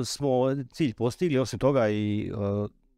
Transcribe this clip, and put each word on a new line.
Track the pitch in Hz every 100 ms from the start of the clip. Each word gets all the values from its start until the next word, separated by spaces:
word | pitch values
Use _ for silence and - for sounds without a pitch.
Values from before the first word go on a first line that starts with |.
| 120
smo | - 139 127 135 139 127
cilj | - 151
postigli, | - 120 - 180 131
osim | 123 104
toga | 131 139 107
i, | 104 104 104 -
e, | 104 101 101 104 - _